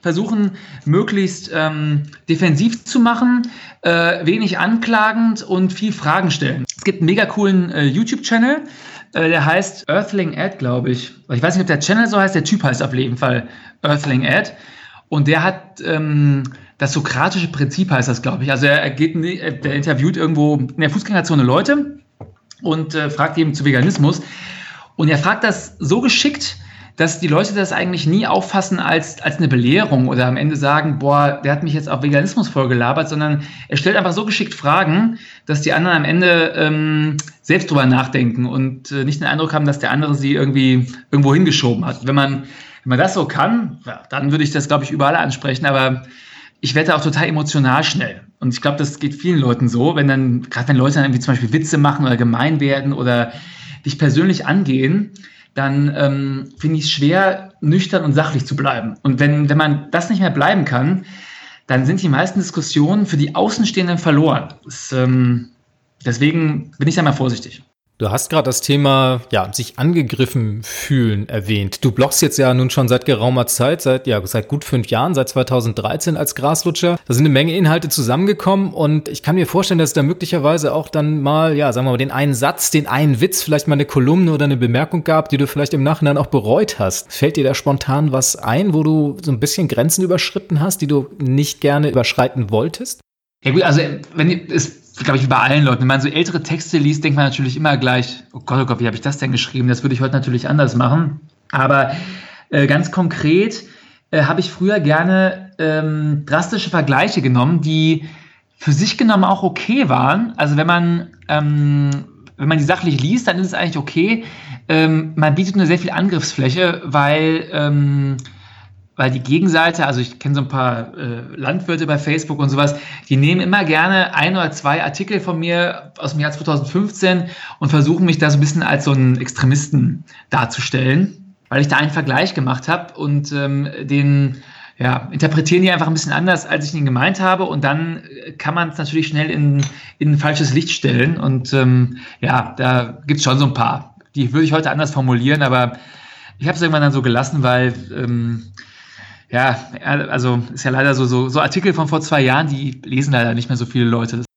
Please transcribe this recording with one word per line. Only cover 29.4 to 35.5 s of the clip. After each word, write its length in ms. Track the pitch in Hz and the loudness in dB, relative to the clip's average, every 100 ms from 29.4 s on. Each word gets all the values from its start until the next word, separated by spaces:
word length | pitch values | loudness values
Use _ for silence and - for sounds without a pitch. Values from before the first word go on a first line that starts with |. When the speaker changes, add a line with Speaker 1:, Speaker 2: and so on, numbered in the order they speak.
| 156 | 2
Speaker 1:
Belehrung 580 | 127 120 175 208 139 127 | 2 4 2 2 2 2
oder 200 | 127 127 | 2 0
am 100 | 131 | 0
Ende 180 | 147 147 | 0 0
sagen, 420 | 143 151 156 131 | 2 2 0 -2
„Boah, 440 | 139 143 147 139 | 2 4 2 0
der 80 | 143 | -2
hat 100 | 147 | -2
mich 120 | 165 | -2
jetzt 160 | 151 151 | -4 -4
auf 140 | 151 | -4
Veganismus 440 | 143 143 190 - 190 | 2 2 2 -2 -2
vollgelabert“, 640 | 143 127 123 120 147 151 | 0 0 2 2 0 -2
sondern 340 | 151 151 147 - - - | -2 -2 -2 -4 -16 -6
er 80 | 131 | -2
stellt 220 | 185 214 | 2 2
einfach 160 | 180 | 0
so 100 | 175 | -2
geschickt 300 | 214 185 208 | -2 -4 -4
Fragen, 640 | - 143 165 170 170 226 226 - - | -4 0 2 2 2 2 -2 -14 -18
dass 160 | - | -4